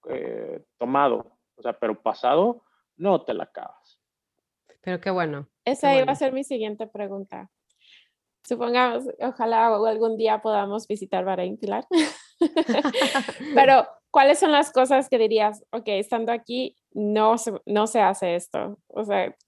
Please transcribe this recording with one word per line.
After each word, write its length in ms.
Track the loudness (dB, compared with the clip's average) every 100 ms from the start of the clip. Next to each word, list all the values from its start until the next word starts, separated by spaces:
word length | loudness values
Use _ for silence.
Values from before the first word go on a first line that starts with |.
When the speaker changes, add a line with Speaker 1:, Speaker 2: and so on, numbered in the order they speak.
| -12
Speaker 1:
eh, 520 | -10 -8 -10 -10 -12 -16 _
tomado, 600 | -2 2 2 0 -4 _ _ _
o 60 |
sea, 100 | -8 -4
pero 220 | -4 -2
pasado, 640 | -4 -2 0 2 2 -2 _ _ _ _
no 260 | 0 0
te 100 | -2
la 100 | -8
acabas. 540 | -8 -12 -16 -18 _ _ _ _ _ _ _ _ _ _
Speaker 2:
Pero 180 | -8 -6
qué 100 | -4
bueno, 380 | -2 -2 -4 -12 _
Speaker 3:
Esa 240 | -4 0 2
Speaker 2:
qué 20 |
Speaker 3:
iba 80 | 4
a 40 | 2
Speaker 2:
bueno. 120 | 0
Speaker 3:
ser 140 | -2
mi 120 | -2
siguiente 420 | -6 -6 -6 -8 -12
pregunta. 640 | -10 -10 -10 -12 -16 -18 _ _ _ _ -20 _ _ _ _
Supongamos, 600 | -8 -6 -2 0 0 0 -6 -6
ojalá 500 | -8 -4 0 2 4 2
o 80 | 0
algún 300 | 0 -2 0
día 260 | 0 0
podamos 440 | 0 -2 -2 -6 -6
visitar 360 | -8 -4 -4
Bahrein, 320 | -2 -4 -6 -6
Pilar. 280 | -6 -6 0
<laughs> 360 | 0 0 -4 -20 _
Speaker 2:
<laughs> 1120 | 0 0 0 0 0 0 0 -2 -4 -10 0
Speaker 3:
Pero, 320 | 4 8 6 4 -6 _
¿cuáles 300 | 4 6 6
son 100 | 4
las 220 | 4 2
cosas 360 | 2 4 2 2
que 80 | 2
dirías, 460 | 2 2 0 -2 _
"Ok, 140 | -10 -4
estando 460 | -4 -2 -4 -2
aquí, 440 | -4 -4 -6 -6 -10 _
no 480 | -6 -2 2 4 2
se, 140 | -2 -8 -4
no 200 | 0 0
se 140 | 2
hace 340 | 2 0 -2
esto"? 440 | -4 -6 -8 -8 -10 _
O 160 | -8
sea, 320 | -4 -2 -2 -6